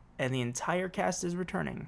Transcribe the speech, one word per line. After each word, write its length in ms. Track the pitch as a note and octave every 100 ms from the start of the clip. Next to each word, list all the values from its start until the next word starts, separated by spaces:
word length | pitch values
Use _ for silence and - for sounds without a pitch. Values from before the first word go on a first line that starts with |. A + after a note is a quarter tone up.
| - -
and 160 | C3
the 80 | B2+
entire 480 | A#2+ B2 - F3 F#3
cast 340 | G3+ F#3 F3+
is 120 | F3 F3
returning. 520 | F3+ F#3+ D3 -